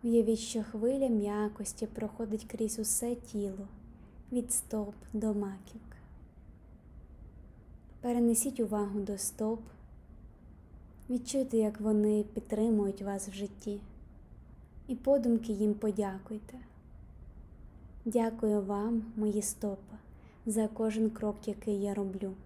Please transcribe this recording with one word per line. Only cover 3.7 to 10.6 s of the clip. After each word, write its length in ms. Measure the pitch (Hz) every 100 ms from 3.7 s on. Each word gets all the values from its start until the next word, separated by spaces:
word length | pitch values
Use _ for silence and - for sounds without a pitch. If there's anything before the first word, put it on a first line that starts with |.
| - - - - - -
від 200 | 247 240
стоп 420 | - - 220 202 208 -
до 220 | 214 220
маківки. 600 | 208 202 196 - - - - - - - - - - - - - - - - - - - - - - - -
Перенесіть 600 | 240 240 233 233 277 262
увагу 400 | 214 208 202 202
до 180 | 196 196
стоп. 420 | - - 214 226 - - - - - - - - - -